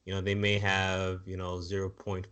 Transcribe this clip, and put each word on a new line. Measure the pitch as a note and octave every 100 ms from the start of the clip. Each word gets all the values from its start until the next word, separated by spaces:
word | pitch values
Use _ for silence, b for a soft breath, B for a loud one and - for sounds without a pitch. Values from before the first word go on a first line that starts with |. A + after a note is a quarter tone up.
| -
you |
know, | F#2+
they | F#2+ G2+
may | G2+ G#2
have, | G2+ F#2+ F#2+ F#2 F#2 F#2 F#2
you | F#2
know, | F2+ F2+
zero | E2+ G2 F#2+
point | - - F#2+ F#2